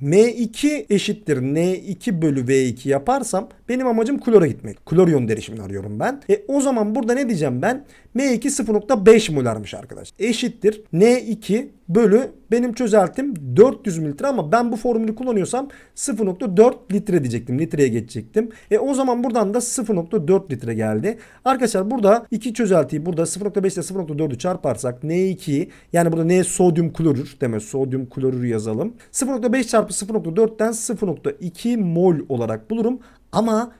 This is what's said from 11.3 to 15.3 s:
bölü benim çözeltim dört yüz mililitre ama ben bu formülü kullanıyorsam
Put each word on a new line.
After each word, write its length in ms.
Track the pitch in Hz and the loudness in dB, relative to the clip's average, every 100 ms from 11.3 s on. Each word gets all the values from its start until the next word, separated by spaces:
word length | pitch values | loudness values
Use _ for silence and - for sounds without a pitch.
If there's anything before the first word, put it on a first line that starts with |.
| 214 - 214 285 - - | -8 -2 -4 -4 -12 0
bölü 420 | 185 214 220 262 - - | 4 6 4 2 -8 -2
benim 220 | 233 247 | 0 0
çözeltim 840 | 226 240 208 180 - 277 180 135 123 | -2 2 4 2 0 -6 -6 0 6
dört 300 | 254 226 208 | 6 4 -6
yüz 120 | 165 | -4
mililitre 280 | 151 143 277 | -6 -4 -2
ama 260 | 247 151 | -2 0
ben 200 | 220 240 | 0 0
bu 40 | 226 | -2
formülü 380 | 247 226 220 | -2 0 -2
kullanıyorsam 540 | 220 254 | -4 -2